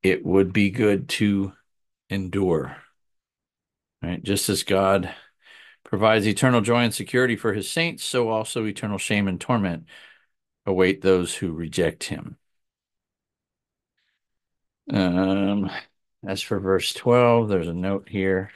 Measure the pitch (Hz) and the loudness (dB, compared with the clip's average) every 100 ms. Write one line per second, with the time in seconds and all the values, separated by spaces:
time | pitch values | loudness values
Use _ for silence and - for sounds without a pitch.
0 | 95 90 82 95 95 95 101 107 107 101 | 2 0 2 2 4 4 2 2 2 2
1 | - - 104 101 98 - _ _ _ _ | -2 0 2 2 -2 -8 _ _ _ _
2 | _ 98 95 92 92 80 65 - _ _ | _ -6 -4 -2 0 0 -2 -12 _ _
3 | _ _ _ _ _ _ _ _ _ _ | _ _ _ _ _ _ _ _ _ _
4 | 82 87 85 98 - 95 - 95 95 98 | -8 -8 -4 -4 -2 -4 0 2 2 2
5 | 87 - - _ _ - - _ - 98 | 0 -12 -20 _ _ -20 -20 _ -8 0
6 | 110 110 104 98 135 123 107 117 120 - | 4 4 2 2 4 4 2 2 0 -2
7 | 95 127 127 110 113 104 95 - 165 - | -4 0 0 0 -2 -4 -4 -2 -2 -4
8 | - 127 117 110 110 123 107 98 107 101 | -4 -2 0 -2 -4 -4 -6 -6 -6 -6
9 | - 104 98 90 - 120 95 82 - - | -2 0 0 -2 -2 0 0 -4 -10 -20
10 | - _ _ _ _ _ - 92 92 95 | -20 _ _ _ _ _ -4 2 2 4
11 | 95 92 87 - 92 80 82 85 82 - | 4 2 2 -6 -6 -6 -6 -2 -2 -2
12 | - 80 - - _ _ _ _ _ _ | -10 -10 -12 -18 _ _ _ _ _ _
13 | _ _ _ _ _ _ _ _ _ _ | _ _ _ _ _ _ _ _ _ _
14 | _ _ _ _ _ _ _ _ - - | _ _ _ _ _ _ _ _ -4 0
15 | 92 90 95 98 98 101 95 - - _ | 2 2 0 0 0 0 -4 -6 -16 _
16 | _ _ 98 95 - 101 95 95 - - | _ _ -8 -8 -4 -4 0 0 0 -4
17 | - 120 120 117 110 98 85 85 92 98 | 2 6 6 4 4 0 -2 -4 -4 -4
18 | - 101 95 92 92 | -6 -2 0 0 -2